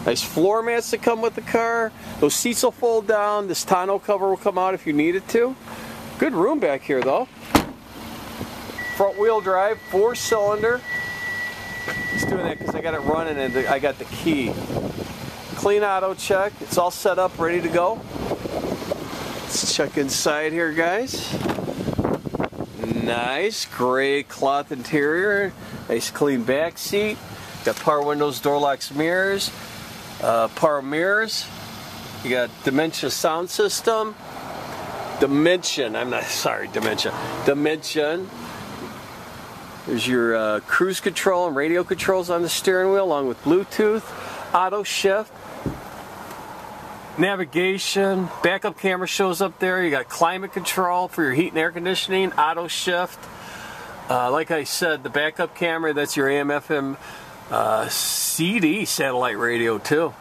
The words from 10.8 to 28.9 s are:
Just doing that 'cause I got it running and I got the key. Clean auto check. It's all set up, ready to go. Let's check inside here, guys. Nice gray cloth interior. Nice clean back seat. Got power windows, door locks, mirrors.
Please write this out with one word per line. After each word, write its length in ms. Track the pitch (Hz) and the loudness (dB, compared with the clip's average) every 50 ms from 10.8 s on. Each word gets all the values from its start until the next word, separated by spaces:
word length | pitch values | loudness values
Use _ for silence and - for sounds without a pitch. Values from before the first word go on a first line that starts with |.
| - - - 247 247 247 254 - - - - - - - - - - - - - - - - - - - - | -2 -4 -4 -4 -2 -4 -6 -6 -4 -4 -4 -4 -4 -6 -6 -8 -10 -10 -8 -8 -6 -6 -4 -4 -2 -2 0
Just 160 | - - - | 0 0 0
doing 140 | - 185 175 | 0 0 0
that 120 | 170 156 151 | -2 -2 -2
'cause 160 | - - - | -4 -4 -4
I 80 | 160 | -2
got 140 | 160 165 160 | -2 -2 -2
it 60 | 156 | 0
running 360 | 139 139 151 160 165 160 151 139 | 0 2 2 2 0 0 -2 0
and 180 | 135 131 120 131 127 - | -2 0 0 0 2 2
I 100 | 131 139 | 2 2
got 220 | 143 143 131 - | 2 0 0 0
the 60 | 127 | -8
key. 460 | - - 117 - 165 160 143 127 107 - - - - - - - - - - - - - - - - - - - - - - | -10 -8 -2 2 2 2 4 2 0 -2 -4 -4 -4 -4 -4 -4 -4 -4 -6 -8 -8 -8 -10 -10 -12 -12 -12 -12 -10 -8 0
Clean 260 | - 202 202 208 208 | 2 4 4 4 4
auto 320 | 202 190 190 185 190 190 | 4 2 2 0 0 -2
check. 360 | - - - 202 190 190 208 - - | -4 0 2 4 4 4 2 -2 -6
It's 180 | 208 214 - 180 | -8 0 2 2
all 100 | 175 175 | 4 2
set 300 | 175 - - 202 180 180 | 0 2 2 2 4 4
up, 180 | 185 180 - - | 2 2 2 0
ready 240 | 165 165 170 175 | 0 2 2 2
to 80 | 170 170 | 0 2
go. 320 | 156 175 175 185 226 226 - - - - - - - - - - - - - - - - - - - - - - - - - - - - - | 2 4 4 2 0 -2 -8 -10 -8 -6 -4 -4 -4 -4 -6 -6 -4 -4 -4 -4 -4 -6 -4 -6 -6 -6 -6 -10 -10 -8 -8 -8 -8 -10 -8
Let's 280 | - - - - - | -4 -4 -2 0 0
check 280 | - - 151 139 - 151 | 0 0 0 0 0 0
inside 520 | 143 135 120 - - 160 151 151 156 156 | 0 0 0 0 2 2 2 2 0 0
here, 200 | 156 170 170 160 | 0 0 0 0
guys. 600 | 151 160 165 170 180 208 247 269 - - - - - - - - - - - - - - - - - - - - - - - - - - - - - - 107 - - - 110 113 113 117 117 | 2 2 2 2 2 0 -2 -4 -4 -6 -6 -6 -6 -4 -2 -2 -2 -2 -4 -6 -4 -4 -4 -2 -2 0 0 -2 -2 -2 -4 -6 -4 -4 -4 -4 -6 -8 -10 -10 -8 -8 -4 -4 -2 -2 0
Nice 640 | 117 120 120 120 123 131 143 185 214 214 - - | 0 0 0 -2 -2 -2 -2 -2 -2 -2 -4 -8
gray 580 | - - - 123 127 127 131 135 139 139 143 139 | -8 -2 0 2 2 4 4 2 2 2 0 -2
cloth 480 | - - - - 135 139 143 143 - | -4 -6 0 0 2 2 2 0 -4
interior. 840 | 151 131 120 - - 151 143 147 156 175 190 208 202 202 202 190 - - - - - - - - | -8 -8 -6 0 2 2 2 4 2 2 2 2 2 2 0 -2 -4 -8 -14 -14 -12 -12 -4 -2
Nice 220 | - 117 - - | -2 -2 -2 -4
clean 320 | - - 147 143 139 123 | -2 0 2 2 2 2
back 380 | 113 120 131 143 160 170 - - | 2 2 2 2 2 -2 -2 -6
seat. 400 | - - - 202 208 214 214 - - - - - - - - - - | -6 -2 0 0 0 0 -2 -6 -10 -14 -14 -14 -14 -14 -14 -4 -2
Got 100 | 120 110 | -2 -2
power 260 | - - 165 151 147 | 0 2 2 2 2
windows, 380 | 143 143 147 147 147 147 135 127 | 2 0 2 2 0 0 0 0
door 200 | - 147 143 147 | 0 2 2 4
locks, 300 | 143 143 139 131 - | 4 2 2 0 -4
mirrors. 640 | - | -8